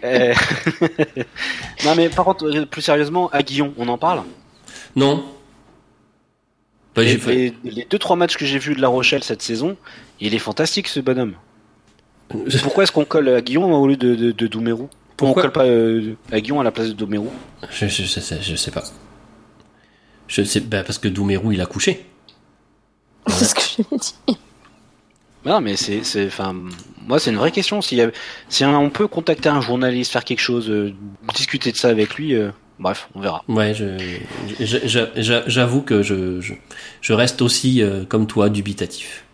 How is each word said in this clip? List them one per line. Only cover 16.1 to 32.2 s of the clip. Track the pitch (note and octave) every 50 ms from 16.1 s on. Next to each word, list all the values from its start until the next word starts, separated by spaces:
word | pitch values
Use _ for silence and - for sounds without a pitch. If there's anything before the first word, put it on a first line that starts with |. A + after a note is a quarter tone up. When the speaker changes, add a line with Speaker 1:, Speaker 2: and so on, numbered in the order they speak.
| A2 - _ -
Speaker 1:
à | A2 A2
Guillon | G#2+ A2+ C#3+ D3
à | C3+
la | A#2
place | G#2+ - A2+ A2+
de | G#2+
Doumerou ? | G2+ G#2+ G2+ G#2+ G#2 G#2 B2 C3 - - - - - - -
Speaker 2:
Je, | - - G#2+ G2+
je, | - - F#2+
je | F2 - -
sais, | - - - D#2
je | - - D#2+
sais | D2 - -
pas. | - - - - - - - - - - - - - - - _ _ _ _ _ _ _ _ _ _ _ _ _ _ _ _ _
Je | - - G2+
sais, | G#2 - G#2+
bah, | - A#2 G#2+ G2 F#2+
parce | - G#2+ -
que | - G#2+
Doumerou, | F#2 F#2+ G2+ G2 G2 F#2+ F#2+ A2+
il | G#2+ F#2
a | F2+
couché. | F2 - G2+ - - F#3 - - - - _ _ _ - _ _ _ _ _ _ _
Speaker 3:
<laughs> | _ _ _ _ _ _ _ _ _ _ _ -
C'est | G#3 - -
ce | - -
que | - - - - - G#3+ -
je | - B3+
dit. | - - - _ _ - A3+ - - _ _ _ _ _ _ _ _ _ _ _ _ _ _ _ _ _ _ _ -
Speaker 1:
Non, | C#3 F3+ G#3+
mais | D3+ G#2+ G2 F#2+
c'est, | - - G2+ G#2 A#2
c'est, | - - G#2+ G2+ G2
enfin, | - - G2 F#2+ F#2 F#2 F2 F2+ F2+ E2+ - - - - -
moi, | - B2 D3+
c'est | - -
une | A2+ G#2
vraie | A#2 D#3+
question. | F3 G3+ F#3 - G#3 G#3
S'il | F#3+ - C3 A#2+
y |
a, | A#2 - - - - - - - - -
si | - - C3+
on | C#3 C#3+ D3 C#3+ C#3+
peut | C#3+ - G#3+ G3+
contacter | - E3+ E3 - D#3+ - - D#3
un | D3 C#3+
journaliste, | B2+ A2 A#2+ B2+ C3 B2+ B2 B2 B2 A#2
faire | - B2+ -
quelque | - B2 A2+
chose, | - - B2 A#2+ A2+ A2
euh, | G#2+ G#2+ G2+ G2+ G2 G2 G#2 G#2 G2 - - A2+ -
discuter | - - - - C#3 - C3
de | A2 -
ça | - B2
avec | A#2 A2 G#2+ G#2 -
lui, | -